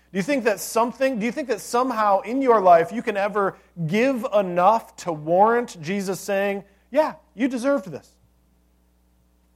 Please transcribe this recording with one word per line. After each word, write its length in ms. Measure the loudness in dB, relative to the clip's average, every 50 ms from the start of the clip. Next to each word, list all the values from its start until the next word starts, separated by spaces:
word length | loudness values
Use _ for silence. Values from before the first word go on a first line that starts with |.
| _ _
Do 80 | -6 -4
you 40 | -2
think 200 | 0 -2 0 0
that 140 | 0 -2 -2
something, 600 | -6 -2 0 0 0 0 0 -2 -2 -2 -2 -2
do 60 | -4
you 60 | -4
think 160 | -4 -6 -4
that 120 | -4 -6 -6
somehow 640 | -6 -4 -2 -2 -2 -2 -2 0 2 2 2 2
in 200 | 0 -2 -4 0
your 200 | 2 4 4 6
life 300 | 6 8 6 6 6 2
you 120 | -4 -6 -6
can 140 | -4 -2
ever 400 | -2 -2 -2 -2 -2 -2 -2 -4 -8 _ _ _ -8 -4
give 380 | 0 0 2 2 2 0 -2 -4 0 0
enough 600 | 0 0 0 0 4 4 4 4 2 -2 -8 _
to 140 | -10 -8 -8
warrant 680 | -8 -6 -2 0 4 4 4 4 4 0 -2 -4 -10 -12
Jesus 380 | -8 -6 -6 -4 -4 -6 -6 -6
saying, 440 | -6 -4 -2 -2 0 -2 -4 -6 -10 -14 _ _ _ _
"Yeah, 240 | 0 0 0 0 -4 -10 _ _ _
you 140 | -4 -4
deserved 400 | -2 -2 -2 -2 -2 -2 -2 -4
this"? 260 | -8 -14 -14 -16 _ _ _ _ _ _ _ _ _ _ _ _ _ _ _ _ _ _ _ _ _ _ _ _ _ _ _ _ _ _